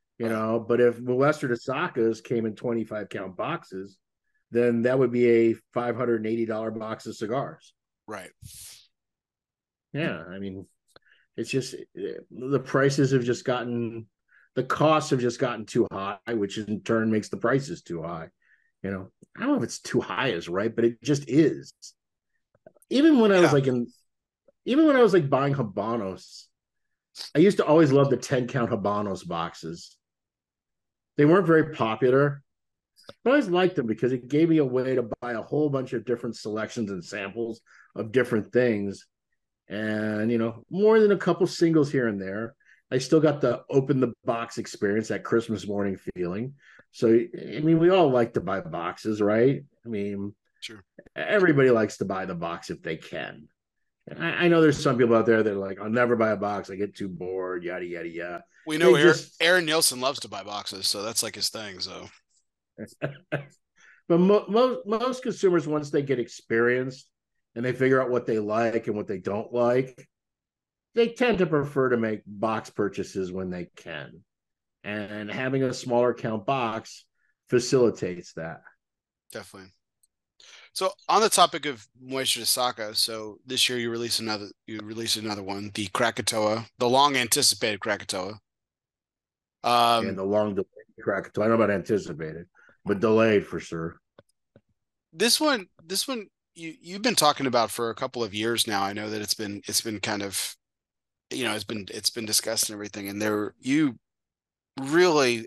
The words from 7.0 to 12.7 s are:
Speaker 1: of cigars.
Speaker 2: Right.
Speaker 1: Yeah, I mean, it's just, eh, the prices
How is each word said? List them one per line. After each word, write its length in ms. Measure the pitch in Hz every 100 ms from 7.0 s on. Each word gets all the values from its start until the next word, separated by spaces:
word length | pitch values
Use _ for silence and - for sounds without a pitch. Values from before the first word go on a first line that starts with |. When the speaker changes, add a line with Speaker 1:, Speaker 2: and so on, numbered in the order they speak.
| 113
Speaker 1:
of 100 | -
cigars. 580 | 107 127 101 80 _ _ _ _ -
Speaker 2:
Right. 240 | 104 87 _ - - - - _ _ _ _ _ _ _ _ _ _ _
Speaker 1:
Yeah, 300 | 143 160 90 80
I 120 | 92
mean, 260 | 196 190 - _ _ - _ _ _ -
it's 120 | 113
just, 260 | 135 135 -
eh, 380 | - - 95 - -
the 280 | 90 127 139
prices 520 | -